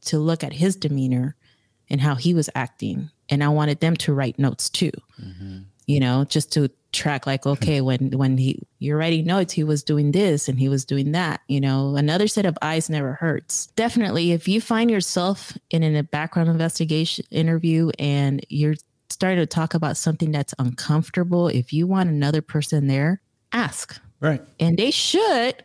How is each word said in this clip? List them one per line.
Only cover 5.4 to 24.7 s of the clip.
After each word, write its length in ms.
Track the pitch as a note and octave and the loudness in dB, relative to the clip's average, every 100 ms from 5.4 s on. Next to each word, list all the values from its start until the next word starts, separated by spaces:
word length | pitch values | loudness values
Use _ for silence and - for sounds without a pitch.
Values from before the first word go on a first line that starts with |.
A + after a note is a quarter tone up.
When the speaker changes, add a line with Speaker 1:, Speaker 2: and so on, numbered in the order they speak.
| F#2+ F#2+ G2 _ - | -14 -14 -16 _ -2
Speaker 1:
you 100 | C#3+ | 2
know, 260 | B2+ B2+ C#3+ | 2 2 2
just 260 | D#3 - | 0 0
to 160 | D#3 C#3 _ - | 0 -2 _ -10
track, 340 | - D3+ C#3 - | -4 -2 -2 -2
like, 180 | C3+ | -2
Speaker 2:
Hmm. 60 | C#3+ | -2
Speaker 1:
okay, 300 | C#3+ - D3 | 0 0 0
when, 300 | C3 B2+ C3+ C3 | 0 0 0 0
when 180 | C3+ C3 | 2 2
he, 240 | C3 - - - | 0 -2 -10 -8
you're 200 | C#3 D3+ | -4 -2
writing 260 | E3 E3 | 0 0
notes, 260 | E3 F#3+ F3+ | 2 0 0
he 100 | - | -2
was 180 | D3+ D3 | 0 0
doing 300 | - D3 D3 | 0 2 4
this 340 | E3 G3+ D3 - | 4 2 2 0
and 120 | C3 | 0
he 100 | C3+ | 2
was 160 | C3+ | 0
doing 280 | - C#3 C#3 | -2 -2 0
that, 280 | E3 E3+ - - | 0 -2 -4 -2
you 100 | C#3 | 0
know, 380 | C3+ C3+ C#3 C#3+ | 2 0 0 2
another 320 | D3 F3 G#3 | 2 2 2
set 160 | - | 2
of 140 | F#3+ D#3 | 0 0
eyes 300 | D3+ D#3+ D#3+ | -2 -2 -2
never 240 | D3+ C3+ | -2 -2
hurts. 540 | C#3 E3 C#3+ - - - - | -2 -2 -2 -4 -8 -6 -2
Definitely, 560 | A#3 A#3+ G3+ D3+ E3+ | 0 0 0 0 2
if 140 | E3+ F#3 | 2 2
you 140 | G#3 | 0
find 300 | - A3 A#3 | 0 0 2
yourself 680 | G#3 E3 F#3 F3+ G3 - - - | 2 0 0 0 -2 -8 -18 -4
in, 120 | E3 | 0
in 140 | D#3+ D3+ | 2 2
a 60 | |
background 480 | D3 D3 D#3+ F3 E3 | 0 -4 -4 0 2
investigation 760 | E3 E3 - D#3+ D#3 D#3+ - - | 2 0 -2 -2 0 0 -4 -6
interview 600 | - D#3+ E3 E3 D#3+ E3 - | -2 0 2 2 2 2 0
and 460 | C#3+ C#3+ C#3 C#3 - | 0 2 0 -2 -4
you're 240 | D3 D3+ D3+ - _ - | -2 0 0 -6 _ -14
starting 300 | - F#3 F3+ | -2 0 2
to 80 | D#3 | 0
talk 260 | E3+ D#3+ | 0 0
about 240 | E3 D#3 - | 0 -2 -2
something 360 | - D#3 D#3+ | -2 0 -2
that's 200 | D3 C#3 - | -2 -4 -4
uncomfortable, 880 | B2 B2 - D3+ D#3+ - F3 F3 E3+ | -4 -4 0 0 0 -2 0 2 2
if 240 | B2 A#2+ | 0 -2
you 140 | D3 F3+ | -2 0
want 240 | F#3+ F3+ | 2 2
another 320 | D3+ C#3+ D3+ | 0 2 0
person 460 | - D3+ C#3+ D3+ C#3 | -2 -4 0 0 2
there, 340 | C3+ D3+ F#3+ _ _ - | 2 2 -2 _ _ -6
ask. 460 | A#3 A#3+ - - - - - | -4 -4 -6 -12 -14 -20 -4
Speaker 2:
Right. 220 | D3 C#3+ - - | -2 -2 -6 -2
Speaker 1:
And 160 | E3 | 0